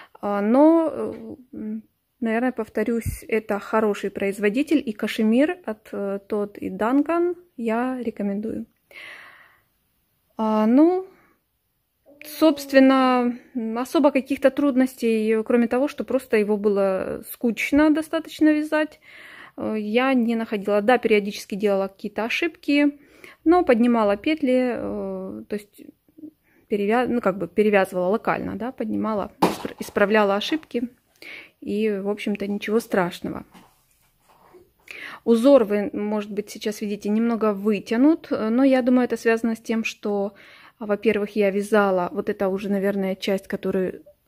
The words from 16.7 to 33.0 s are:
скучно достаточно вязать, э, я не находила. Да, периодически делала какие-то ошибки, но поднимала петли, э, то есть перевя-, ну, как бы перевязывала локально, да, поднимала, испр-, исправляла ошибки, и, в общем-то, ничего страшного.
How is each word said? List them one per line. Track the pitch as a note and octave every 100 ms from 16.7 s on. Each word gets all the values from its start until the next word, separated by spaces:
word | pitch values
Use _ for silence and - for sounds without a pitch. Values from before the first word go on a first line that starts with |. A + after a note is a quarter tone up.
| G3+ G3 F#3+ - - -
скучно | - A#3+ G#3+ - C#4+ D#4
достаточно | D4+ D#4 E4 D#4+ - D#4
вязать, | D4+ D4+ D4+ D#4 - - - - - - -
э, | G#3+ A3
я | G#3 A3+ C4
не | C4 A3+ A3+
находила. | A3+ G#3 G3+ G#3
Да, | G#3 B3
периодически | A3+ G#3+ G#3 - - G3
делала | G#3 G3 F#3+
какие-то | - G#3 - A3+
ошибки, | - E4+ - - C#4+ D4 C#4+ _ _ - - D#4+
но | F4+
поднимала | E4+ A3+ A#3+ A#3 G#3 G3+
петли, | D4+ D#4 B3+ B3+ B3+ A3+
э, | G3+ G#3 G3 F#3+ F#3+ G#3+ A3+
то | G#3
есть | - - - - _ - D#4 - _ _ -
перевя-, | G3+ G3+ A#3 B3
ну, | A#3+
как | G3+ G3
бы | -
перевязывала | - G#3 G3+ F#3+ F#3 F3+
локально, | A3 - D#3+ F3+ G3
да, | A#3
поднимала, | - A3 G#3 G#3+ G#3+ - -
испр-, | - - - -
исправляла | - A3 G3+ G#3+ G3+ G3+
ошибки, | - D#4+ - A#3+ A#3+ _ _ _ - - - _
и, | C4+ G3+ A3
в | G3+ G3
общем-то, | G#3 - G3+ G3+
ничего | G3+ - A3
страшного. | - G#3